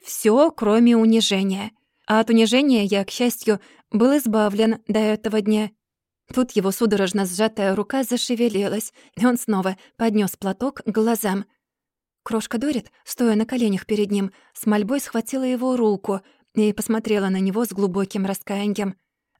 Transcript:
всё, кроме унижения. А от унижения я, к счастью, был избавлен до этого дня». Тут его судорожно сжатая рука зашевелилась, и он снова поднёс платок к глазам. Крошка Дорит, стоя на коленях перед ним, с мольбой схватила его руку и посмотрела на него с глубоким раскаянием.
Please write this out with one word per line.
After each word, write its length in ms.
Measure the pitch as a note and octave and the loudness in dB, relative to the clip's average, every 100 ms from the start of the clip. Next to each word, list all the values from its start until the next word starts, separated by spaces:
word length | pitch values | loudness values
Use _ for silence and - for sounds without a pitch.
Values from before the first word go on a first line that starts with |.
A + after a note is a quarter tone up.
всё, 500 | - - A3 A#3 D#4+ | -14 -2 2 4 4
кроме 460 | D4+ G#3 A3 A#3+ A#3 | 2 2 4 6 6
унижения. 760 | A3+ A3+ G#3 G3 G3 F#3+ G#3 - _ _ - | 6 4 2 0 -2 -4 -8 -14 _ _ 0
А 120 | G#3+ | 0
от 100 | A3+ | 4
унижения 540 | A3+ A3 B3+ D4 A#3 G3+ | 4 4 4 4 2 2
я, 200 | G3 G3 | 0 -2
к 60 | |
счастью, 480 | - B3 - A3 G3+ - _ _ | -2 -2 0 -2 -2 -6 _ _
был 260 | G#3 B3 D4 | 2 4 2
избавлен 640 | A#3+ A3 G#3 G3+ A3 A3 - | 2 0 0 2 0 0 -2
до 120 | G#3+ | 0
этого 420 | G#3+ G#3+ G#3+ G#3+ | 0 -2 -2 -2
дня». 300 | G3+ G#3+ G#3+ - _ _ _ _ - | 0 0 -2 -10 _ _ _ _ -6
Тут 180 | B3+ B3 | -2 0
его 200 | G#3 F#3+ | 0 -2
судорожно 540 | F#3+ A3+ G3+ F#3 G3+ F#3 | 0 0 2 0 0 -2
сжатая 500 | F3+ A3 A3 G3 G3 | -2 -2 0 0 0
рука 280 | G3+ C4+ | -2 -4
зашевелилась, 920 | B3+ A#3+ - A#3 A#3+ G3+ G3+ G#3+ - - _ - | -2 -4 -2 0 0 0 -2 -4 -8 -14 _ -2
и 100 | A#3+ | 0
он 120 | A#3+ | 0
снова 400 | - G3 F#3+ F#3 - - | -2 -2 -2 -6 -12 -4
поднёс 400 | A3+ G#3 G3 - | 0 2 0 -2
платок 460 | G3 G3 C4 - - | -6 -4 -6 -6 -4
к 40 | |
глазам. 560 | G#3 A3 A3+ G#3 G3 G3 _ _ _ _ _ _ _ | 0 0 0 -2 -4 -6 _ _ _ _ _ _ _
Крошка 340 | - A3 - A#3 | -6 -6 -4 -4
Дорит, 340 | C#4+ B3+ - _ | -4 -4 -8 _
стоя 320 | - - A#3+ G#3 | -14 -2 0 2
на 100 | A3 | 0
коленях 400 | B3+ A3+ F#3+ - | 0 0 -2 -2
перед 260 | G#3 G3+ | -2 0
ним, 200 | G3+ G3 - _ | -2 -4 -8 _
с 140 | - G#3+ | -6 0
мольбой 320 | G#3 G3+ C#4 | 0 0 -4
схватила 440 | - A3+ A3 C4+ | -4 -6 -4 -4
его 320 | B3+ B3 B3+ B3+ | -2 -2 -2 2
руку 460 | G#3+ G3 G3+ F#3+ - _ _ | 2 0 -4 -6 -8 _ _
и 180 | - G#3+ | 0 0
посмотрела 560 | G#3 A3 A3 A3 G#3 G3 | 0 -2 -4 0 0 0
на 100 | F#3+ | 0
него 260 | F#3+ G3+ A#3 | 0 -2 -4
с 40 | |
глубоким 560 | G3 G3 F#3 F#3+ G3+ F#3+ | -2 -2 -2 -4 -4 -4
раскаянием. 680 | G3 - G3+ G#3 G3+ G3 - _ _ _ | -6 -6 -4 -2 -2 -6 -8 _ _ _